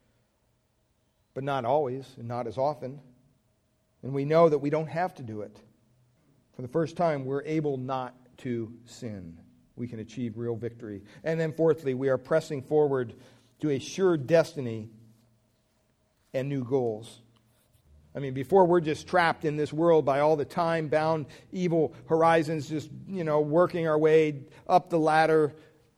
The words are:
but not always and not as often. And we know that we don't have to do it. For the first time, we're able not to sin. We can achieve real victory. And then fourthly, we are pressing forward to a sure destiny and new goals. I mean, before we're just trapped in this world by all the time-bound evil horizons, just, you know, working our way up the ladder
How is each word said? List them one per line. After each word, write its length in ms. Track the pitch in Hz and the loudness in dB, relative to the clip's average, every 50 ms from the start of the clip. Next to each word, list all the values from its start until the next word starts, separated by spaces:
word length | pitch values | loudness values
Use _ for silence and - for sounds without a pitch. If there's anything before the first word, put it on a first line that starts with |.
| _ _ _ _ _ _ _ _ _ _ _ _ _ _ _ _ _ _ _ _ _ _ _ _ _ _ _ | _ _ _ _ _ _ _ _ _ _ _ _ _ _ _ _ _ _ _ _ _ _ _ _ _ _ _
but 100 | 139 135 | -8 -6
not 200 | 143 139 131 117 | -4 -4 -2 0
always 520 | 117 139 156 143 123 131 135 131 - - - | 0 0 0 0 -2 -6 -8 -12 -16 -18 -14
and 80 | 117 | -10
not 220 | 117 120 123 120 113 | -8 -8 -6 -6 -6
as 100 | - 127 | -4 -2
often. 420 | 135 151 147 - 131 127 143 147 - - _ _ _ _ _ _ _ _ _ _ _ _ _ _ _ _ _ _ | -2 -2 -4 -6 -10 -14 -14 -16 -20 -20 _ _ _ _ _ _ _ _ _ _ _ _ _ _ _ _ _ _
And 100 | - 127 | -10 -6
we 120 | 139 139 139 | -4 -4 0
know 240 | 147 156 165 170 160 | 4 6 6 6 6
that 100 | 147 135 | 6 2
we 120 | 143 147 | 0 -2
don't 180 | 151 156 160 135 | -2 -4 -4 -4
have 260 | 147 165 185 175 - | -4 -4 -4 -4 -6
to 80 | - | -10
do 200 | 127 110 107 104 | -14 -12 -10 -12
it. 140 | 101 - - - - _ _ _ _ _ _ _ _ _ _ _ _ _ _ _ _ _ _ | -12 -14 -16 -20 -20 _ _ _ _ _ _ _ _ _ _ _ _ _ _ _ _ _ _
For 80 | - | -14
the 60 | 127 120 | -12 -4
first 280 | - 165 160 139 165 | -2 -2 -2 -2 -2
time, 300 | - 175 165 147 139 131 | -2 0 0 0 -2 -4
we're 180 | 127 135 139 147 | -4 -6 -6 -4
able 320 | 156 156 160 147 147 135 | -4 -4 -2 -2 -2 -4
not 360 | 127 127 131 131 131 127 123 - _ _ _ _ - | -4 -6 -6 -6 -6 -6 -10 -12 _ _ _ _ -12
to 380 | - 127 120 117 110 104 120 - - | -8 -6 -6 -6 -6 -10 -14 -18 -20
sin. 520 | - - - 123 110 104 95 87 82 82 85 - _ _ _ _ _ _ | -20 -18 -14 -12 -12 -12 -12 -14 -16 -18 -20 -20 _ _ _ _ _ _
We 100 | 123 123 | -12 -10
can 140 | - 113 110 | -10 -10 -12
achieve 360 | 120 - - 131 123 120 104 | -14 -12 -10 -8 -8 -8 -8
real 200 | 117 117 117 117 | -6 -6 -6 -6
victory. 480 | 107 120 113 117 117 120 107 101 95 - - - - | -6 -8 -10 -10 -12 -12 -12 -12 -14 -14 -18 -20 -8
And 160 | - 160 165 160 | -6 -4 -2 -2
then 140 | 160 156 | -2 -4
fourthly, 420 | 160 - 165 165 147 - 131 135 127 | 0 2 2 2 2 2 -2 -4 -4
we 140 | 127 135 135 | 0 0 0
are 100 | 131 127 | 0 0
pressing 420 | - - 160 156 - - 151 131 | 0 0 0 0 0 -2 -8 -10
forward 540 | - - 151 151 151 143 135 127 123 107 - - - - _ _ _ _ _ _ | -4 0 2 2 2 2 0 -2 -4 -6 -10 -16 -20 -20 _ _ _ _ _ _
to 100 | 147 151 | -2 -2
a 80 | 139 175 | -2 -2
sure 380 | - - - 180 196 180 170 | -4 -8 -4 0 2 2 2
destiny 760 | 147 127 123 165 165 151 - - 147 127 117 113 110 107 110 - - - - _ _ _ _ _ _ _ _ _ _ _ _ _ _ _ _ _ _ _ _ _ _ _ _ | 0 2 2 4 4 4 2 -4 -8 -8 -8 -8 -10 -12 -14 -18 -20 -20 -20 _ _ _ _ _ _ _ _ _ _ _ _ _ _ _ _ _ _ _ _ _ _ _ _
and 160 | - 131 135 143 | -8 -6 -4 -4
new 160 | 143 135 123 | -6 -6 -4
goals. 560 | 113 139 135 123 113 110 110 117 - - - _ _ _ _ _ _ _ _ _ _ _ _ _ _ _ _ _ _ - | -2 -2 -2 -2 -4 -6 -8 -12 -18 -20 -20 _ _ _ _ _ _ _ _ _ _ _ _ _ _ _ _ _ _ -12
I 40 | 135 | -10
mean, 120 | 143 135 | -8 -8
before 320 | 131 139 131 - 190 196 180 | -8 -8 -2 4 6 6 8
we're 160 | 165 180 180 | 8 6 4
just 280 | 151 156 143 - - - | 2 0 -4 -6 -4 0
trapped 360 | 180 180 170 160 156 - 160 | 2 4 4 4 2 0 -2
in 120 | 151 151 | -4 -2
this 160 | 151 147 139 | -2 -4 -4
world 320 | 151 156 170 170 160 156 131 | -2 2 4 6 6 6 4
by 160 | 143 135 143 | 2 2 2
all 160 | 147 156 160 | 2 2 2
the 80 | 147 131 | 0 -2
time-bound 840 | - - 180 170 165 165 165 156 135 151 156 156 160 165 156 135 - - - - _ | -4 -4 -2 -2 0 -2 -2 -2 -2 0 0 0 0 0 -2 -4 -8 -14 -20 -18 _
evil 420 | - 180 180 165 165 160 151 - - - - | -6 -4 -2 0 2 2 0 0 -4 -10 -4
horizons, 600 | - 160 160 165 165 165 165 147 151 165 151 131 156 | 0 2 4 6 6 6 4 2 0 -4 -6 -6 -6
just, 200 | 156 147 - - - - - - | -8 -8 -8 -10 -16 -18 -14 -10
you 160 | 196 185 160 | -8 -6 -2
know, 160 | 156 151 151 | 0 0 0
working 480 | 151 147 151 175 180 175 - 170 165 156 | 2 2 2 2 2 2 0 -2 0 0
our 100 | 156 151 | 2 2
way 460 | 156 156 156 160 156 151 147 131 127 - - - - - | 4 6 6 6 4 4 0 -6 -12 -18 -20 -14 -2 2
up 200 | 185 175 - - | 2 2 2 2
the 120 | 170 160 | 0 0
ladder 520 | 156 156 156 156 160 156 160 156 151 139 - - - - _ _ _ _ _ | 2 2 4 4 4 4 4 2 2 0 -2 -10 -20 -20 _ _ _ _ _